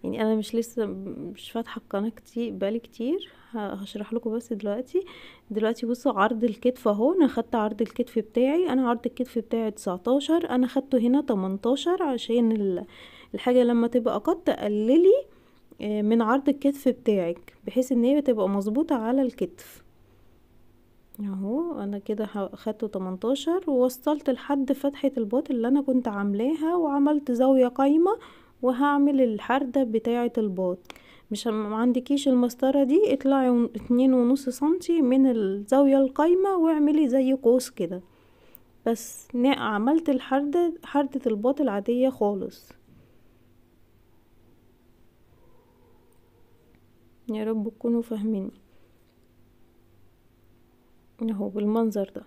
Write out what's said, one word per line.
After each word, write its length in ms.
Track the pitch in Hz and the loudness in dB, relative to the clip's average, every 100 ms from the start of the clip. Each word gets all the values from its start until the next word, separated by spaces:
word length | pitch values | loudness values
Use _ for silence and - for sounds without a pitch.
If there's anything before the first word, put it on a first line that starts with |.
يعني 180 | 196 220 | -8 -4
انا 120 | 220 | -2
مش 200 | 220 208 | -2 -2
لسه، 320 | 233 226 - 208 190 196 - 175 | -6 -6 -6 -6 -6 -12 -12 -14
مش 160 | 202 - | -14 -10
فاتحة 300 | 226 233 - | -10 -8 -12
القناة 280 | _ 202 214 | _ -6 -6
كتير، 440 | 220 - 233 233 | -8 -12 -8 -8
بقالي 260 | 190 196 226 | -4 -4 -4
كتير. 520 | - - 233 359 - - - | -8 -8 -4 -4 -6 -20 -14
ه-، 40 | 233 | -10
هشرح 560 | 202 196 196 208 208 | -8 -8 -10 -12 -6
لكم 180 | 226 226 | -6 -4
بس 200 | 226 - | -8 -6
دلوقتي. 520 | 208 208 208 262 359 381 - - - _ | -6 -4 -6 -4 -4 -6 -16 -20 -20 _
دلوقتي 360 | 214 220 233 226 | -2 -2 -2 -4
بصوا 260 | 240 285 | -2 -2
عرض 320 | 208 208 226 | 0 0 2
الكتف 440 | 233 202 247 254 220 | -2 0 -2 0 -2
اهو، 240 | 208 247 | 2 2
انا 140 | 370 277 | 4 2
خدت 280 | 240 226 | 2 -2
عرض 280 | 233 214 208 | -2 -2 -2
الكتف 360 | 220 - 240 226 | -6 -4 -4 -2
بتاعي، 500 | 214 - 262 311 359 | -2 0 2 2 0
انا 160 | 254 247 | 0 0
عرض 180 | 233 240 | 0 -4
الكتف 320 | - 247 240 | -6 -6 -6
بتاعي 320 | 220 233 220 | -4 -4 -4
تسعتاشر، 800 | 214 - 180 233 269 285 330 339 | -4 -6 -4 0 0 2 0 0
انا 160 | 254 254 | 0 0
خدته 320 | 269 269 254 | 0 0 0
هنا 220 | 233 262 | 4 2
تمنتاشر 840 | 302 208 190 196 233 277 339 370 | 2 -2 -2 -2 -2 0 0 -2
عشان 500 | 330 247 - 233 233 | -2 -4 0 2 2
ال-، 320 | 220 196 180 - - - - - | 2 0 -2 -8 -18 -20 -20 -14
الحاجة 280 | 214 - 247 | -6 2 4
لما 240 | 240 233 233 | 4 2 2
تبقى 320 | 240 226 208 | 0 0 -2
قط 180 | 311 370 - | -2 -2 -2
تقللي، 800 | - 208 208 220 302 359 523 554 - _ _ _ - | -2 -2 -2 4 6 6 4 2 -18 _ _ _ -10
آه، 220 | 208 214 | -6 -2
من 200 | 208 226 | 0 2
عرض 260 | 220 262 277 | 2 2 0
الكتف 400 | 285 277 277 262 | 0 -2 0 -2
بتاعك، 640 | 247 - 202 170 175 - _ - | -2 0 0 0 -6 -12 _ -6
بحيث 260 | 247 254 | -2 0
ان 120 | 247 | 2
هي 160 | 240 294 | 2 2
بتبقى 280 | 285 220 190 | 2 0 0
مظبوطة 460 | 196 196 226 311 | 0 -2 -2 0
على 280 | 269 220 262 | -2 0 0
الكتف. 640 | 262 - 185 - - - _ _ _ _ _ _ _ - - _ _ _ _ - | 0 -2 -8 -8 -20 -20 _ _ _ _ _ _ _ -20 -20 _ _ _ _ -12
اهو 600 | 202 190 196 254 339 302 | -8 -6 -6 -4 -4 -6
انا 180 | 202 202 | -8 -8
كده 260 | 202 214 | -8 -6
ه-، 320 | 214 208 190 - | -6 -6 -8 -8
خدته 300 | - 214 214 | -8 -6 -6
تمنتاشر 800 | 196 185 185 226 277 320 349 349 | -6 -8 -6 -2 -2 -2 -4 0
ووصلت 640 | 262 254 254 - 294 294 | 0 0 0 -4 -2 -2
لحد 420 | 247 - 285 262 | -4 -2 -4 -2
فتحة 380 | 277 277 277 277 262 | -2 -2 -2 -4 -2
الباط 340 | 214 240 320 | -2 -2 -2
اللي 180 | 254 233 | -2 2
انا 120 | 277 | 0
كنت 280 | 269 254 240 | 2 0 -2
عاملاها، 680 | 202 202 202 247 311 320 349 | -4 -2 0 -2 0 0 0
وعملت 560 | 320 285 285 302 285 | 0 2 2 2 0
زاوية 340 | 240 262 269 247 | 2 4 6 4
قايمة، 520 | 247 277 302 359 466 - - _ _ | 2 2 4 4 0 -6 -20 _ _
وهعمل 580 | 247 247 285 285 285 277 | -2 2 2 4 2 4
الحردة 640 | 254 208 - 254 269 269 | 2 0 -2 -2 0 0
بتاعة 480 | 254 220 233 240 240 240 | 0 0 -2 -2 -2 -2
الباط. 400 | 214 180 185 180 _ - - - _ | -2 -2 -4 -4 _ -20 -20 -20 _
مش 180 | 208 240 | -6 -4
ه-، 20 | |
ما 260 | 214 208 214 | -4 -4 0
عندكيش 520 | 240 247 247 277 277 | 0 0 0 0 2
المسطرة 560 | 247 240 240 269 277 | 2 2 0 0 2
دي، 300 | 269 311 427 | 4 4 2
اطلعي 360 | 269 269 269 254 | 2 2 2 2
ون-، 140 | 240 | 2
اتنين 500 | 233 214 - 240 262 | 0 -4 -2 2 4
ونص 340 | 254 240 269 254 | 4 4 2 -2
سنتي 540 | 247 285 349 349 339 | -2 0 0 0 2
من 240 | 254 262 269 | 4 4 4
الزاوية 680 | 233 196 196 202 269 277 269 | 2 -2 -4 0 4 6 6
القايمة 580 | 262 269 311 359 392 381 | 2 2 2 4 2 2
واعملي 520 | 320 311 294 302 285 | 2 4 2 4 2
زي 240 | 262 262 | 2 2
قوس 380 | 262 226 254 247 | 2 4 2 0
كده. 320 | - 175 185 - _ _ _ - - _ _ - | -6 -6 -6 -12 _ _ _ -20 -20 _ _ -4
بس 420 | 226 - - - | -4 -6 -18 -10
نا-، 240 | 240 254 277 | 0 2 2
عملت 520 | 208 208 233 320 320 | 0 0 2 2 2
الحردة، 640 | 254 - 269 285 349 349 339 | -2 0 -2 0 0 0 -4
حردة 360 | - 285 277 269 247 | -4 -2 -2 -2 -4
الباط 340 | 214 233 277 | -2 -2 0
العادية 480 | 277 202 202 240 262 | 0 -2 -2 0 0
خالص. 600 | 262 208 202 190 - - - _ - _ - _ _ _ _ _ _ _ _ _ _ _ _ _ _ _ _ _ _ _ _ _ _ _ - _ _ _ - _ _ _ _ _ _ _ _ _ _ _ _ - | 2 -2 -2 -8 -12 -20 -20 _ -20 _ -20 _ _ _ _ _ _ _ _ _ _ _ _ _ _ _ _ _ _ _ _ _ _ _ -20 _ _ _ -20 _ _ _ _ _ _ _ _ _ _ _ _ -8
يا 160 | 214 | -6
رب 240 | 214 220 208 | -4 -4 -6
تكونوا 340 | 226 240 233 | -6 -2 -2
فاهميني. 480 | 233 220 214 214 190 - _ - _ _ _ _ _ _ _ _ _ _ _ _ _ _ _ _ _ _ _ _ _ _ _ _ 226 | -2 -6 -4 -4 -6 -14 _ -20 _ _ _ _ _ _ _ _ _ _ _ _ _ _ _ _ _ _ _ _ _ _ _ _ -8
اهو 180 | 202 202 | -4 -6
بالمنظر 640 | 202 208 220 226 208 196 | -4 -2 0 -2 -2 -6
ده. 60 | 208 | -10